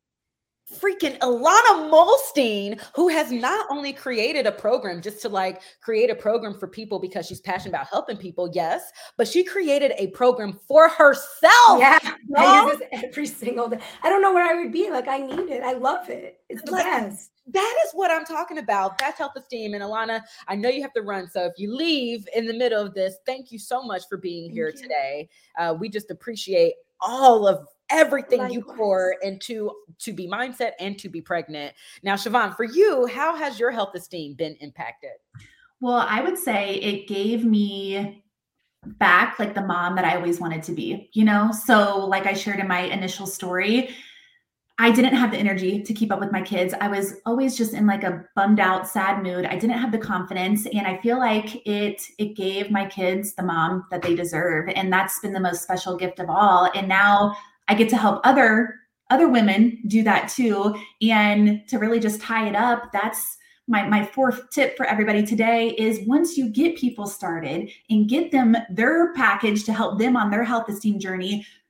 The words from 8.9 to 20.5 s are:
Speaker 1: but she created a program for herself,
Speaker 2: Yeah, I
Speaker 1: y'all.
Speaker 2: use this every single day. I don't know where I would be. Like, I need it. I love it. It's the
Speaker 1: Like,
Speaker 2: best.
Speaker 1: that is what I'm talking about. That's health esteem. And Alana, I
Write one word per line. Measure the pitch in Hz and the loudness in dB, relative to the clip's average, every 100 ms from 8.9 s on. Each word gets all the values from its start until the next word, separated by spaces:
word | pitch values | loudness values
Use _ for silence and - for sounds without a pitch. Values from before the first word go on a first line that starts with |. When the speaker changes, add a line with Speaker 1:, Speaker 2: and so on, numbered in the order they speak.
| - - - | -20 -20 -4
Speaker 1:
but | 226 | 0
she | 339 | 0
created | 359 392 330 285 277 - | 0 -2 0 2 0 -2
a | 196 | -6
program | - 247 247 208 185 _ | 0 2 2 -4 -10 _
for | 285 320 | 8 8
herself, | 320 294 269 - - 320 466 480 - | 8 6 6 -4 2 8 10 10 10
Speaker 2:
Yeah, | 269 320 | 8 6
I | - - 220 | 2 -12 -2
Speaker 1:
y'all. | 285 349 392 508 | 4 8 8 6
Speaker 2:
use | 277 | 0
this | - 247 | -6 -10
every | 254 294 294 | -10 -8 -10
single | - 226 240 233 | -8 -8 -4 -6
day. | 226 - - | -6 -10 -4
I | - | 0
don't | 392 | 4
know | 392 | 4
where | 359 349 | 4 2
I | 339 | 0
would | 349 | -2
be. | 320 415 | -2 -2
Like, | 285 247 | -2 -4
I | 269 | -4
need | 269 294 359 | -4 -6 -6
it. | 254 | -6
I | 247 | -6
love | 254 262 359 359 | -2 -2 -2 -6
it. | - - - _ | -12 -14 -20 _
It's | 220 | -14
the | - | -6
Speaker 1:
Like, | 370 349 | -4 -2
Speaker 2:
best. | 285 208 202 - _ - | -2 -4 -10 -20 _ -6
Speaker 1:
that | 370 427 494 659 | -2 -2 0 -2
is | |
what | 320 370 | 0 0
I'm | 320 | 0
talking | 311 320 349 311 | -2 -8 -8 -8
about. | 214 202 190 196 | -2 -2 -2 -2
That's | 269 - | -4 -4
health | 285 269 | -10 -10
esteem. | - 240 214 | -14 -10 -8
And | 202 | -8
Alana, | 202 214 226 226 220 - | -8 -6 -6 -6 -10 -20
I | - | -10